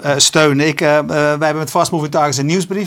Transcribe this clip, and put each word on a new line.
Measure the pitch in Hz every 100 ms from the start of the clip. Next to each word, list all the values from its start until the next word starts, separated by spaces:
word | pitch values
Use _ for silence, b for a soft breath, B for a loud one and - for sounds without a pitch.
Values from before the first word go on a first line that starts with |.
| 147 139
steunen. | 135 165 151 143 156
Ik, | 147
eh, | 156 151
eh, | 147
wij | 156 147
hebben | 147 156 151
met | 156
Fast | 180 165
Moving | 170 151
Targets | 160 147 131
een | 143
nieuwsbrief. | 180 185 196